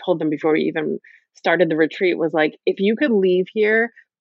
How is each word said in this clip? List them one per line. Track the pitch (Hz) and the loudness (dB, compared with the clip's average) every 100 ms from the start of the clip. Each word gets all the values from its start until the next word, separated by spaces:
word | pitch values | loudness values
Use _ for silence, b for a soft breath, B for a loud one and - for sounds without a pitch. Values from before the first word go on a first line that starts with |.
told | - 170 | -2 -2
them | 156 | -2
before | 151 160 | -2 0
we | 156 | 0
even | 156 160 151 - b b b | 0 -4 -6 -8 b b b
started | _ - 165 170 | _ -2 2 2
the | 156 | 2
retreat | 156 - 185 170 | 0 0 -2 0
was, | 160 | -2
like, | 165 156 - | 0 0 -2
if | - 185 | -4 0
you | 196 220 | 0 0
could | 302 | 0
leave | 214 190 180 185 | 2 2 0 -2
here | 214 208 220 233 b b _ | -2 0 2 -2 b b _